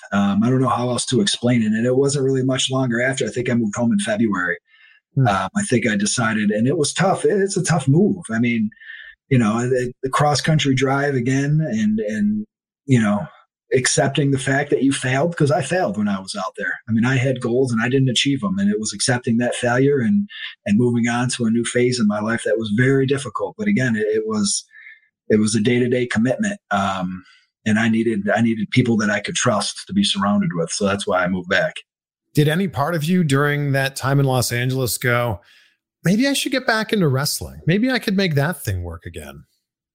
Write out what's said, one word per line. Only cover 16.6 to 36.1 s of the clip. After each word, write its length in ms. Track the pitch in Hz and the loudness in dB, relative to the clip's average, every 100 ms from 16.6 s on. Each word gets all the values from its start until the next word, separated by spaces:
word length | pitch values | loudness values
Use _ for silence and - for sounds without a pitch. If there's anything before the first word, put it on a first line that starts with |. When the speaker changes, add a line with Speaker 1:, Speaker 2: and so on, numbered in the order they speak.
| 98 - - | -8 -8 -4
Speaker 1:
I 40 | |
mean, 140 | 113 123 | 0 2
I 100 | 131 | 2
had 240 | 135 120 | 0 -2
goals 320 | 117 123 127 | -2 0 0
and 100 | 113 | 0
I 60 | 123 | 0
didn't 220 | 135 131 | 2 2
achieve 300 | 113 139 131 | 2 0 0
them. 180 | 98 95 | -2 0
And 120 | 101 | 0
it 80 | 107 | 0
was 140 | 107 | -4
accepting 460 | 101 - 120 117 113 | -4 -2 -2 0 0
that 160 | 120 | 0
failure 440 | - 120 123 139 143 | -2 0 2 2 2
and, 300 | 110 101 104 - - - - | 2 2 0 -8 -16 -8 0
and 120 | 104 | 2
moving 300 | 120 117 120 | 2 2 0
on 220 | 120 123 | 0 -2
to 160 | - 113 | -2 0
a 40 | |
new 140 | 117 | 0
phase 340 | 117 123 123 123 | 0 0 2 2
in 80 | 104 | 0
my 140 | 107 | 0
life 220 | 107 117 | -2 -4
that 140 | 110 110 | -2 -2
was 120 | 110 107 | 0 2
very 300 | 131 135 135 | 2 2 2
difficult. 480 | 135 117 - 98 - | -2 -4 -8 -8 -4
But 120 | 208 | 0
again, 280 | 202 135 214 | 0 0 0
it, 100 | 214 | 0
it 160 | 220 220 | -2 -2
was, 380 | 214 202 - - - - - _ _ - | -2 -2 -4 -8 -20 -20 -20 _ _ 0
it 100 | 110 | 2
was 160 | 107 | 2
a 60 | 113 | 0
day-to-day 460 | 117 123 123 127 123 | 2 2 2 0 0
commitment. 540 | 110 127 - 104 101 - | 0 0 0 -2 -4 -4
Um, 540 | 101 98 95 92 92 - _ _ _ | -2 -2 -2 -6 -8 -16 _ _ _
and 140 | 110 107 | 0 2
I 100 | 113 | 2
needed, 400 | 113 113 101 98 | 2 0 0 0
I 140 | 104 | 2
needed 260 | 117 110 98 | 2 0 0
people 260 | 127 117 107 | 2 2 2
that 100 | 104 | 0
I 120 | 104 | -2
could 160 | - 87 | -4 -2
trust 500 | 123 104 - - - | 0 0 -4 -8 -4
to 80 | |
be 100 | 98 | 0
surrounded 460 | 101 98 101 104 85 | 0 0 0 0 0
with. 160 | 87 82 | -2 -4
So 140 | - | -2
that's 220 | 98 101 - | -2 -2 -2
why 180 | 92 | 0
I 40 | 90 | 0
moved 200 | 92 90 | -2 -2
back. 280 | 92 87 - - _ _ _ _ | 0 -2 -6 -18 _ _ _ _
Speaker 2:
Did 140 | - 147 | 0 2
any 200 | 165 196 | 2 -2
part 260 | 113 147 | -2 -2
of 100 | 170 | -2
you 200 | 151 185 | 0 2
during 480 | 156 139 147 147 143 | 2 2 2 0 0
that 240 | 135 135 - | 0 -2 -2
time 240 | 131 143 | 0 2
in 60 | 135 | 2
Los 260 | 127 - | 2 0
Angeles 440 | 120 127 131 123 - | -2 -2 -2 -2 -2
go, 440 | 127 120 120 - _ _ _ _ _ _ | 0 0 0 -4 _ _ _ _ _ _
"Maybe 240 | 165 | 0